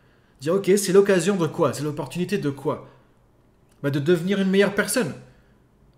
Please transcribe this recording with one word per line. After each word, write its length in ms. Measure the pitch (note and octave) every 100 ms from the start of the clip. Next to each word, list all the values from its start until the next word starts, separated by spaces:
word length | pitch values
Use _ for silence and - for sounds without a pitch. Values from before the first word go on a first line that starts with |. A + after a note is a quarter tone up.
| _ _ _ -
Dire, 140 | C#3 G3
ok, 160 | F3+ G3+
c'est 160 | F3+
l'occasion 420 | F#3+ G3+ F#3 E3 G3
de 100 | D#3+
quoi ? 280 | - C#3+
C'est 100 | A#2+
l'opportunité 560 | D3 C#3+ C#3+ F3 F3+ G3+
de 100 | C#3+
quoi ? 400 | C3+ D3+ B2+ - - _ _ _ _ _ _ _ _
Bah, 80 | C#3+
de 80 | D3
devenir 420 | C#3+ F3 F3+ G3
une 80 | F#3+
meilleure 240 | G3 G3
personne. 400 | G3+ G3+ B3+ D#3+ - - _ _ _ _ _ _